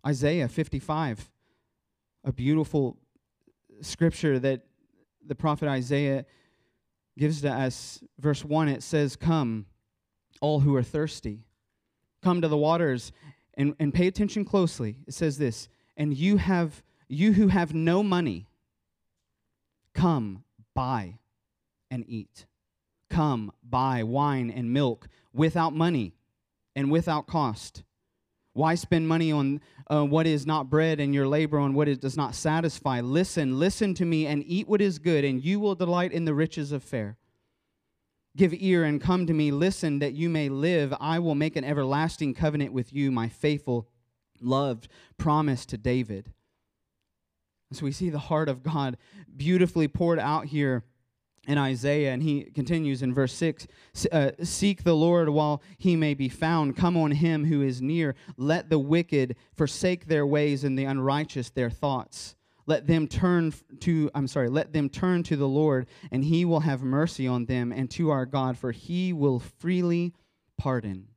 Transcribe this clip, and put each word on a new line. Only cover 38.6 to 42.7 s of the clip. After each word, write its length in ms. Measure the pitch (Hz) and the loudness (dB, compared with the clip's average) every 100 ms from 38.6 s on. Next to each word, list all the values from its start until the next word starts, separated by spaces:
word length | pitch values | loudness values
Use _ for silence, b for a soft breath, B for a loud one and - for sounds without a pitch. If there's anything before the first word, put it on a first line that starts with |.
| 190 175 | 2 4
and 180 | 156 147 | 4 0
come 240 | 151 180 175 | 2 0 2
to 40 | |
me. 200 | 160 147 | 2 2
Listen 480 | 143 180 196 160 143 | 2 0 0 -2 -2
that 140 | 143 | -2
you 140 | 139 170 | -2 -2
may 200 | 160 143 | 0 -2
live. 440 | 135 160 175 143 131 | 0 0 2 0 -2
I 220 | 147 165 | -2 0
will 160 | 170 143 | 0 0
make 180 | 156 | 0
an 80 | 160 | -2
everlasting 720 | 131 147 131 139 165 - 147 | -2 -2 0 0 -2 -2 -4
covenant 380 | 120 156 147 135 | 0 0 0 -2